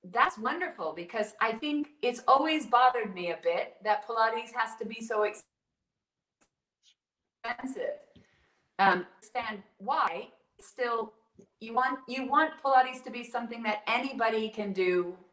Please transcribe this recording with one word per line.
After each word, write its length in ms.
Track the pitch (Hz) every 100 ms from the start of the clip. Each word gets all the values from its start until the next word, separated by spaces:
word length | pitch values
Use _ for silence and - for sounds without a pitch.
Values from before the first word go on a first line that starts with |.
| 185
that's 260 | 233 254 214
wonderful, 560 | 226 320 359 - 160 160
because 380 | 170 226 - -
I 100 | 226
think 380 | 220 302 294 294 _
it's 200 | 247 240 -
always 400 | 269 311 311 220
bothered 480 | 240 254 247 208
me 180 | 185 175
a 60 | 165
bit 320 | 202 175 - -
that 240 | 208 208 -
Pilates 460 | 226 226 226 226 247
has 220 | 220 -
to 80 | 208
be 160 | 226
so 280 | 226 214 208 208 - _ _ _ _ _ _ _ _ _ _ _ _ _ _ _ _ _ _ _
expensive. 560 | 233 240 262 - - - - - _ _ _ _ _ -
Um, 280 | 196 180 180 _
understand 400 | - 247 226 202 - _
why. 500 | 202 311 214 175 233 _ _ _
Still, 500 | - - 240 233 214 _ _ - - _
you 140 | 226
want, 260 | 233 262 277 -
you 180 | 262 262
want 280 | 285 311 -
Pilates 400 | 277 262 254 -
to 80 | -
be 140 | 240 233
something 360 | 240 233 233
that 200 | 220 208 -
anybody 600 | 233 269 254 226 220 220
can 240 | 220 202
do 460 | 190 185 180 175 180 -